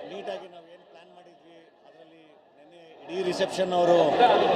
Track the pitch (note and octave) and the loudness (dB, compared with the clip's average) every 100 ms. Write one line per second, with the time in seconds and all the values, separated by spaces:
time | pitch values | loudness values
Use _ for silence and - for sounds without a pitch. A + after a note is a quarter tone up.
0 | - F#3+ G3+ F#3+ F#3 F3 E3 F3 F3 E3 | -16 -14 -12 -14 -16 -20 -20 -20 _ -20
1 | F3 F3+ F3 E3+ D#3+ E3+ E3 _ C#3+ D3+ | -20 -20 -20 _ -20 -20 -20 _ -20 -20
2 | D#3+ E3 D#3 C#3+ _ _ - - - - | -20 -20 -20 _ _ _ -20 -20 -20 -20
3 | - F3 F3+ F3+ F#3+ - F#3 F3+ F3 F3 | -12 -6 -6 -4 -4 -4 -2 0 4 4
4 | D#3 - B3 - - | 4 4 4 4 2